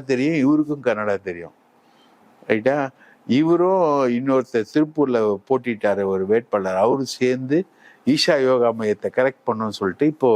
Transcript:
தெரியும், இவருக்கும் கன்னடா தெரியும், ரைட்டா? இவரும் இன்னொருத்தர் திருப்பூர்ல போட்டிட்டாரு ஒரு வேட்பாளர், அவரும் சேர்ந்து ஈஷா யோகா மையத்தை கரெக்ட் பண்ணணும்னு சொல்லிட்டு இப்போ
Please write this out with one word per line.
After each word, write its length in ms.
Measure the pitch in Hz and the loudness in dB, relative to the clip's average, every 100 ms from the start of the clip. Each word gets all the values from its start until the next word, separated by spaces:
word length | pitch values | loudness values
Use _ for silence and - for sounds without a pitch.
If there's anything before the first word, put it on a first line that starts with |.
தெரியும், 360 | 131 127 143 160 | 0 -2 0 0
இவருக்கும் 440 | 131 151 147 143 123 | 2 2 0 -4 -2
கன்னடா 300 | 107 104 98 | -2 -2 -4
தெரியும், 340 | 95 85 82 - _ _ _ _ _ _ _ _ - | -6 -12 -14 -20 _ _ _ _ _ _ _ _ -4
ரைட்டா? 300 | 110 123 143 135 - - _ - | -2 0 -2 -4 -10 -20 _ -2
இவரும் 640 | 127 160 170 180 190 160 143 127 | 0 2 2 2 2 2 2 0
இன்னொருத்தர் 600 | 120 135 131 120 117 104 | 0 0 0 0 -2 -2
திருப்பூர்ல 460 | 151 151 151 135 117 107 98 - | 0 0 0 0 2 0 0 -2
போட்டிட்டாரு 560 | 131 123 104 104 101 98 | -2 -2 -2 -2 0 0
ஒரு 180 | 95 95 | -2 0
வேட்பாளர், 560 | 113 123 104 92 92 | 0 0 -4 -2 0
அவரும் 300 | 113 135 127 - | 2 0 -4 -2
சேர்ந்து 400 | 127 127 127 160 - _ - - - | -2 -2 -2 -4 -4 _ -20 -6 -2
ஈஷா 280 | 147 - 147 | 0 2 2
யோகா 280 | 131 127 120 | 2 2 2
மையத்தை 360 | 113 107 98 98 | 0 -2 -4 -4
கரெக்ட் 360 | - 131 - - | -2 -2 -2 -6
பண்ணணும்னு 320 | 110 110 - | -4 -6 -4
சொல்லிட்டு 280 | 95 87 151 | -4 0 -2
இப்போ 240 | 151 131 | 2 2